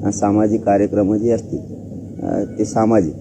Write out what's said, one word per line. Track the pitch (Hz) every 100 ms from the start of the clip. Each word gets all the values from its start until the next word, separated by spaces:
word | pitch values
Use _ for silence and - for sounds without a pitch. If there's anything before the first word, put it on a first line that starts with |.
अ, | 85
सामाजिक | 104 104 104 107 110
कार्यक्रम | 107 101 101 101 98
जे | 104 113
असतील, | 113 - - - - - - - -
अ, | 87 85 101 104
ते |
सामाजिक | 104 - 110 113 82 69